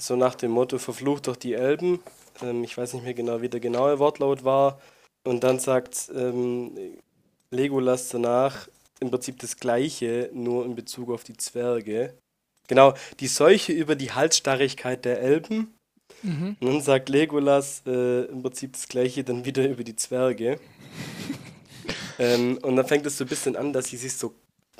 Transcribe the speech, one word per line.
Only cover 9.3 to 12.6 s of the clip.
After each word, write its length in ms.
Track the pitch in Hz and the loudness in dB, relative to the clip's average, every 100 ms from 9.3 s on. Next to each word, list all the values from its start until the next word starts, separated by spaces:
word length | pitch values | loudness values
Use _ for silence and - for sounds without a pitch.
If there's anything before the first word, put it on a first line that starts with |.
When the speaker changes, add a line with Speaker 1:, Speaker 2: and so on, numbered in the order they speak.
| 131 | -10
Speaker 1:
das 180 | 120 - | -12 -6
Gleiche, 720 | 123 120 143 - 117 117 120 | 0 0 0 -4 -4 -2 -4
nur 300 | 127 120 120 123 | -6 -2 -2 -2
in 80 | |
Bezug 360 | 120 110 - 120 | -8 -10 -12 -8
auf 140 | 117 | -8
die 120 | - 110 | -8 -12
Zwerge. 800 | - 120 120 120 107 107 127 - _ _ _ _ | -10 -4 -2 -2 -2 -4 -4 -8 _ _ _ _